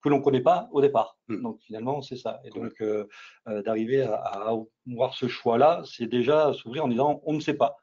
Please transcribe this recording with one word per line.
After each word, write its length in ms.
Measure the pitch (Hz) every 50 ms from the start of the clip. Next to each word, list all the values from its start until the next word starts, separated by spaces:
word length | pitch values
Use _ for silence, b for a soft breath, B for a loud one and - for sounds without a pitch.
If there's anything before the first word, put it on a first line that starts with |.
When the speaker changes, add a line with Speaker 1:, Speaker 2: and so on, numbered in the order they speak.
| -
Speaker 1:
que 40 | 147
l'on 120 | 147 139
connaît 240 | 139 143 131 127 127 160
pas 180 | 175 180 - -
au 100 | - 143
départ. 360 | 135 139 - 113 107 - _ _ _ _
Speaker 2:
Hmm. 140 | 113 92
Speaker 1:
Donc, 180 | 82 117 107 - _ _
finalement, 360 | 107 110 113 127 139 147 131
c'est 120 | - 127 - -
ça. 140 | 113 110 - -
Et 60 | 113
donc, 180 | 107 113 113 113 - _
Speaker 2:
Complètement. 100 | 110 107
Speaker 1:
euh, 200 | 107 104 104 104 B B B B B B B 117
euh, 140 | 107 104 101
d'arriver 400 | 110 113 107 110 113 131 135 131
à, 100 | 113 107
à 360 | - - - 98 98 104 110
avoir 640 | 117 113 113 - _ _ _ 127 123 117 127 123 -
ce 120 | - 131 120
choix-là, 540 | - - - 123 113 117 139 156 170 175 170
c'est 220 | - - - 120
déjà 480 | 110 117 123 117 127 151 156 156 147 139
s'ouvrir 320 | - - 113 120 147 156
en 20 | 131
disant, « 340 | 120 113 135 147 143 139 -
On 80 | 156 151
ne 60 | 151
sait 160 | 151 - 143 -
pas 180 | 123 113 - -